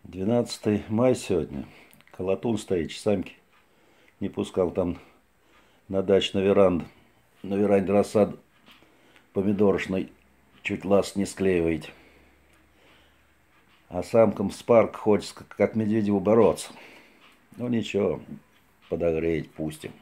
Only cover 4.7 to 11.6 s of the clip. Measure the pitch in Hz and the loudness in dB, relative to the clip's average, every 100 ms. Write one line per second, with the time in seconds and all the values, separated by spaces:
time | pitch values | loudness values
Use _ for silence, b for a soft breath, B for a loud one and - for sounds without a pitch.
4.7 | 87 90 87 B B _ _ b b b | 0 -4 -6 B B _ _ b b b
5.7 | b - 98 92 95 - 101 98 98 95 | b -6 -4 2 2 2 0 2 6 4
6.7 | 87 76 b b b _ _ 95 98 101 | 4 -6 b b b _ _ -6 -2 2
7.7 | 101 92 101 98 110 95 69 _ b b | 2 2 0 2 2 0 -2 _ b b
8.7 | b b b b b _ 101 95 98 104 | b b b b b _ -4 -2 2 2
9.7 | 87 - 92 - _ _ _ _ _ - | 2 -2 -6 -6 _ _ _ _ _ -8
10.7 | 101 92 98 90 98 95 - 95 87 | -6 2 2 2 -4 -6 -2 0 2